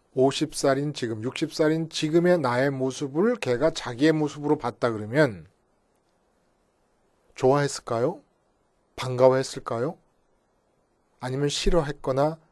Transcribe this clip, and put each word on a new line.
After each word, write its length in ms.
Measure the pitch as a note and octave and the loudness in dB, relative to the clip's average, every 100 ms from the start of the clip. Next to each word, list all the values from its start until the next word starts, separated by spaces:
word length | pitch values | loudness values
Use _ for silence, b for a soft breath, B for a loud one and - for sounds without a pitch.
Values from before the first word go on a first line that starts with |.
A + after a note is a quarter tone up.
| _ | _
오십 400 | C3 C3+ - D#3 | 0 2 2 -4
살인 400 | - C#3+ C3+ D3 | -2 0 0 -2
지금, 300 | C#3 A#2 A2 | -6 -6 -6
육십 280 | A#2+ - D#3 | -6 -6 -6
살인 360 | - D#3 D#3+ D#3+ | 0 0 2 -2
지금의 500 | - D#3 E3+ F3 F3 | -6 0 2 4 2
나의 320 | B2+ B2 C#3+ | 2 0 0
모습을 680 | C3+ C3 B2 C#3+ D3 A3 B3 | 0 -4 -4 -4 0 0 0
걔가 340 | B2+ A#2+ D#3+ | -2 0 0
자기의 420 | - B2 A#2+ D#3 | -2 -8 2 2
모습으로 440 | D#3 D3 D3 D3 D3 | 4 -2 -4 -2 0
봤다 360 | B2 - A#2+ | -2 -2 -2
그러면 560 | A2 G#2 C3+ C#3 F2+ D2+ _ _ _ _ _ _ _ _ _ _ _ _ _ _ _ _ _ _ | -2 -2 2 2 0 -16 _ _ _ _ _ _ _ _ _ _ _ _ _ _ _ _ _ _
좋아했을까요? 840 | - C3 C#3+ C#3+ - - A2+ C3+ - _ _ _ _ _ _ _ | 0 2 2 0 -4 -6 -2 -2 -4 _ _ _ _ _ _ _
반가워했을까요? 1040 | - B2 B2 C3 C3 C3 - - A#2 C#3 F#3 _ _ _ _ _ _ _ _ _ _ _ _ | -12 -8 4 6 6 0 -8 -8 -4 -4 -8 _ _ _ _ _ _ _ _ _ _ _ _
아니면 280 | B2 C3+ C#3+ | -8 -2 -2
싫어했거나 880 | - - E3+ D3 - - C3 D3+ D#3+ b | 0 2 2 2 -4 -2 0 0 -2 b